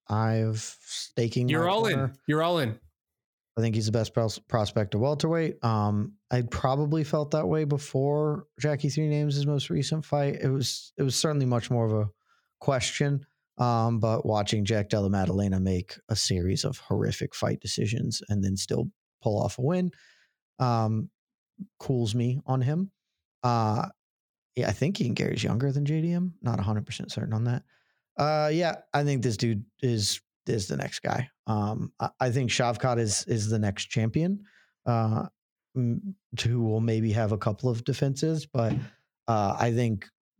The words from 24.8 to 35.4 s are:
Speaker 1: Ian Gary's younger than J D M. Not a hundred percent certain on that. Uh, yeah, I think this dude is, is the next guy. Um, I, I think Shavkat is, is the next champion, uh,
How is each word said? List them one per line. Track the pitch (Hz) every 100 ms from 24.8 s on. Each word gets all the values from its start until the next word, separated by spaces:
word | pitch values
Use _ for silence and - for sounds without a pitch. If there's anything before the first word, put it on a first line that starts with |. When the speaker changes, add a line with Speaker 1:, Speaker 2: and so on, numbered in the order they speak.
| 147 -
Speaker 1:
Ian | 120
Gary's | - - -
younger | - 113 139
than | 135
J | 143 156
D | 165
M. | 175 180 -
Not | 117 113
a |
hundred | 101 107 -
percent | - -
certain | - -
on | 110
that. | 120 127 - _ _ _ _ -
Uh, | 147 156 151
yeah, | 165 165 - -
I | 143
think | 143 135
this | 123 104
dude | 117 104 - -
is, | 131 110 98 - _ _ -
is | 117 95
the | 71
next | - -
guy. | - - 127 _ -
Um, | 107 104 113 - -
I, | - -
I | 127
think | 127 123
Shavkat | - 120 117 131 117
is, | 110 - -
is | 117 107
the | 113
next | 104 - -
champion, | 113 113 156 175 202 - _ _ _ 123
uh, | 117 110 110 - _